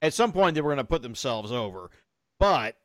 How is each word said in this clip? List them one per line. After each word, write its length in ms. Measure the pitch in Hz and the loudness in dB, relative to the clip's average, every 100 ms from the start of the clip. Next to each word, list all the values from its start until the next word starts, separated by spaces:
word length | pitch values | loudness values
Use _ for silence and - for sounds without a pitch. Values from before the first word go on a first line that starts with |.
at 140 | 156 - | -2 2
some 160 | 233 | 2
point 240 | 185 190 156 | 4 2 2
they 60 | |
were 100 | 147 | 0
gonna 120 | 143 | -2
put 200 | 120 160 | 0 -2
themselves 480 | 127 117 135 113 104 | -4 -6 -4 -4 -4
over. 400 | 123 107 92 90 _ _ _ _ - | -4 -4 -8 -14 _ _ _ _ 0
But 380 | 202 160 113 - | 2 4 0 -8